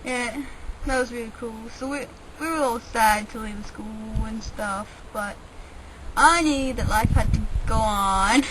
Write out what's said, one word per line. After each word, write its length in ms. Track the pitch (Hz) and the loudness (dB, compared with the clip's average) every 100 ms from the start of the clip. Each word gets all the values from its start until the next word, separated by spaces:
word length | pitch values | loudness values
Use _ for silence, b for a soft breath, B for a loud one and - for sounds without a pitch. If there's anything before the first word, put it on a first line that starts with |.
Yeah, 420 | - 247 247 240 269 B B - | -4 -4 -4 -6 -10 B B -6
that 140 | - 262 | 0 0
was 120 | 247 | 0
really 200 | 240 226 - | -4 -8 -8
cool. 320 | 240 220 226 - | -10 -10 -12 -8
So 120 | 262 | -6
we, 100 | 285 - - - - | -4 -6 -12 -18 -8
we 80 | 311 | -4
were 100 | 320 | 0
all 220 | 277 233 | 0 0
sad 500 | - 233 220 208 214 | -4 4 4 4 0
to 80 | 226 | -8
leave 260 | 214 208 | -8 -8
school 600 | 208 - 214 214 220 220 | -10 -10 -10 -10 -4 -2
and 180 | 220 220 | -2 -4
stuff, 600 | - - 208 196 214 - - | -8 -6 -4 -4 -6 -14 -10
but 240 | 214 208 - - B B B B B B - | -6 -6 -8 -16 B B B B B B 6
I 240 | 294 339 | 6 8
knew 320 | 311 277 262 | 4 2 0
that 160 | 240 - | 0 2
life 220 | 214 240 | 2 4
had 200 | - 214 | 4 4
to 80 | 220 214 - | 2 0 0
go 120 | - 226 | 2 2
on. 680 | 220 202 196 190 196 247 269 | 4 2 2 4 6 6 4